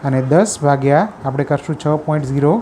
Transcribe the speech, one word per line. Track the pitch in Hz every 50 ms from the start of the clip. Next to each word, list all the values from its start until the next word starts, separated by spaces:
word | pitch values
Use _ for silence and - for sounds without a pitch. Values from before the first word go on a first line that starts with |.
| -
અને | 139 131 131 131 131
દસ | 147 170 214 214 - - 151
ભાગ્યા | 143 143 131 131 139 143 156 202 214 - - -
આપણે | 139 131 135 143 -
કરશું | 147 139 - - 156 - -
છ | 151 151 151 151
પોઇન્ટ | - 151 151 143 127
ઝીરો | 135 139 139 147 175 233